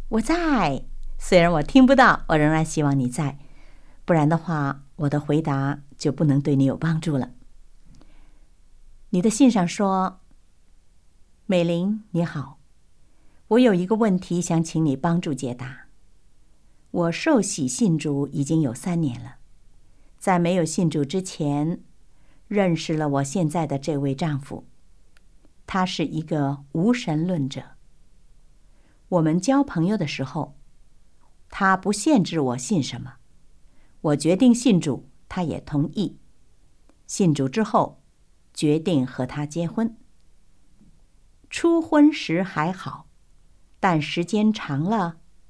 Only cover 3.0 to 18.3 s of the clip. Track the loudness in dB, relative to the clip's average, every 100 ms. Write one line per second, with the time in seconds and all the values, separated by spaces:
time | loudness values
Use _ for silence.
3 | 0 -2 -6 -6 -18 -20 -20 -20 -20 -10
4 | 0 2 4 0 -2 -4 -4 -6 -12 -4
5 | -2 -2 0 -2 0 -2 -2 -4 -10 -6
6 | -4 0 2 2 2 2 2 0 -2 -2
7 | -2 -4 -4 -10 -20 -20 -20 -20 -20 -20
8 | -20 -20 -20 -20 -20 -20 -20 -20 -20 -20
9 | -4 0 2 6 4 6 0 0 0 0
10 | -2 -6 -20 -20 -20 _ -20 -20 -20 -20
11 | -20 -20 -20 -16 -2 0 2 0 -2 -4
12 | -4 -4 -4 -6 -12 -16 -20 -20 _ -20
13 | -20 -20 -20 -14 0 4 6 4 0 0
14 | 2 0 0 -4 0 0 0 0 0 0
15 | 0 -2 -2 -6 -6 -8 -12 -14 -20 -20
16 | -20 -20 -20 -20 -20 -20 -20 -20 -10 -2
17 | -2 -2 2 2 2 -4 -4 0 2 2
18 | 0 -2 -4